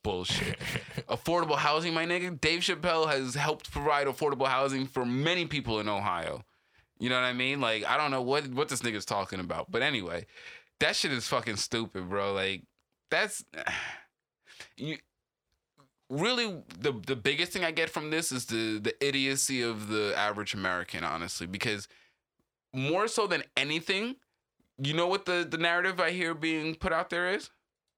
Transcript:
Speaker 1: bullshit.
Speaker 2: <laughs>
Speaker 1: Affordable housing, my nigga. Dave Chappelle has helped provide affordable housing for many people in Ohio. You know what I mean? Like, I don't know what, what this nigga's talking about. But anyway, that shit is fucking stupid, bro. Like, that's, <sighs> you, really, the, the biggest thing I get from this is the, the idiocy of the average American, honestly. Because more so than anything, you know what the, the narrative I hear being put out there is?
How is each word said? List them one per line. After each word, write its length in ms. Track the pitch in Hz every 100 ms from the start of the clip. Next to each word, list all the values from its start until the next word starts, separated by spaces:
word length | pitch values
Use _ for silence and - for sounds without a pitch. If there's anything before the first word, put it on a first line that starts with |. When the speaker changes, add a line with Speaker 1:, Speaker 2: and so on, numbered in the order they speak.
Speaker 1:
bullshit. 560 | - 92 90 - - -
Speaker 2:
<laughs> 500 | - - - - -
Speaker 1:
Affordable 480 | - - 170 165 147
housing, 380 | 147 151 170
my 120 | 165 165
nigga. 340 | 175 180 160
Dave 200 | 156 170
Chappelle 480 | 175 170 175 165 156
has 240 | 139 131
helped 360 | 135 147 151 -
provide 360 | - 147 143 139
affordable 400 | 123 151 131 135
housing 380 | 131 135 135 131
for 180 | -
many 420 | 123 123 151 180 165
people 340 | 147 117 110
in 80 | 104
Ohio. 560 | 101 101 87 80 71 - _ _ _ _ -
You 100 | 123
know 60 | 127
what 80 |
I 80 | 127
mean? 280 | 123 127 143
Like, 240 | 123 110 104
I 100 | 135
don't 140 | 151
know 120 | 135
what, 240 | 123 143 143
what 200 | 127 147
this 140 | 127
nigga's 240 | 117 104 -
talking 340 | 104 95 92
about. 300 | 85 82 -
But 120 | 117
anyway, 440 | 139 131 90 85 - - - - - -
that 160 | 151 202
shit 160 | 180
is 140 | 131 113
fucking 280 | 127 117 101
stupid, 540 | - 117 110 95 90
bro. 240 | 98 98
Like, 280 | 98 95 95 - _ _ _ -
that's, 320 | 160 208 - -
<sighs> 1200 | - - - - - - _ _ _ _ - - -
you, 220 | 147 156 - _ _ _ _ _ _ _ 135 _ -
really, 520 | 139 208 247 233 165 - -
the, 140 | 139 120 87
the 100 | 131
biggest 360 | 139 147 175
thing 120 | 196
I 60 | 170
get 180 | 160 160
from 220 | 165 151
this 220 | 156 160
is 120 | 127 -
the, 320 | 113 110 107
the 140 | 107 -
idiocy 580 | 139 135 135 135 - 131
of 260 | 120 110 107
the 240 | 107 101
average 380 | - 104 104 98
American, 500 | 98 92 90 87 85
honestly. 440 | 82 80 85 - 87
Because 420 | 98 120 104 - - _ _ _ _ _ _ _
more 340 | 131 135 175 220
so 180 | - 208
than 180 | 175 - -
anything, 600 | 139 156 165 196 233 269 _ _ _ _ _ -
you 160 | 139
know 140 | 156 175
what 180 | 190
the, 220 | 190 175 165
the 80 | 160
narrative 420 | 170 175 185 180
I 100 | 165
hear 240 | 180 170
being 400 | 160 160 160 156
put 180 | 160 185
out 160 | 165 180
there 220 | 175 180
is? 180 | 202 - _ _ _ _